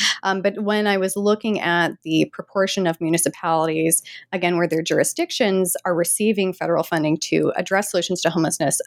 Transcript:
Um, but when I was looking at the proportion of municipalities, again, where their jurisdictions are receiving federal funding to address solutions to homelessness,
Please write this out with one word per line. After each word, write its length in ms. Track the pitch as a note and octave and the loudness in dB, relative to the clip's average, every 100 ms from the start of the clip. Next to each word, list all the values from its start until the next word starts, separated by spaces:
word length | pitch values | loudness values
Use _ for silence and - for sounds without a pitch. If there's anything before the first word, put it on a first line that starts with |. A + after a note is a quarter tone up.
| - - | -4 -2
Um, 180 | G3 F#3+ | -2 0
but 180 | G3 A3 | -2 -2
when 240 | G#3 G#3+ G#3 | -2 0 2
I 100 | G3 | 0
was 180 | F#3+ G3+ | 0 0
looking 440 | G#3 G#3+ A3+ G3+ | 0 0 0 -2
at 320 | E3+ F3 E3 - | 2 2 2 -2
the 220 | D#3+ D#3+ D3+ | -2 0 0
proportion 540 | - - G3 F#3+ G3 F3 | -4 -6 -2 0 2 0
of 120 | E3+ | 0
municipalities, 1000 | D#3+ E3 F3 - E3+ D#3+ D#3+ D#3+ E3 D#3+ - - - | 0 0 0 -2 0 2 2 2 0 0 -4 -18 -10
again, 260 | F#3+ F3 F3 | -2 0 2
where 100 | E3+ | 2
their 140 | D#3+ | 0
jurisdictions 960 | F3 D3+ - - E4+ - G#3+ F#3+ F3+ - F#3 | 0 0 0 -2 -4 0 2 2 0 -2 -2
are 100 | E3+ | 0
receiving 560 | E3+ - G#3+ G#3 F#3 | 0 0 0 2 -2
federal 320 | - D#3+ D#3+ | -2 0 0
funding 340 | E3 E3 D3+ D#3+ | 0 0 0 0
to 360 | - - D#3 - | 0 0 0 -2
address 360 | F3+ F#3+ G3+ | -2 -2 0
solutions 300 | F3+ E3+ F3+ | -2 -2 -2
to 100 | E3+ | 0
homelessness, 500 | E3+ D#3+ - D3 - | 0 -2 0 -2 -2